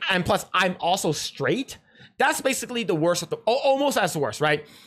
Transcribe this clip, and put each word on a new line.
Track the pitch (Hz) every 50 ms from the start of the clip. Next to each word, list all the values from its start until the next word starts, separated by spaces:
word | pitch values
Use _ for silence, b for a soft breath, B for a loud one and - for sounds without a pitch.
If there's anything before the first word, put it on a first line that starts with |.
| 339 254
and | 190 180 175
plus | 190 202 180 - - -
I'm | 185 190 185 180 -
also | - 170 185 196 - 170
straight, | 147 - - - - - 139 123 170 247 277 - - - B B B B B B B
that's | B 254 285 311 -
basically | - 269 262 - 233 - 247 233 220
the | 170 185
worst | 151 160 175 175 165 175
of | -
the, | 151 - - 220
al-, | 233 262 -
almost | 277 269 269 285 277 233 247
as | 202 165 -
worse, | 156 135 110 104 -
right? | 147 151 151 143 - B B B B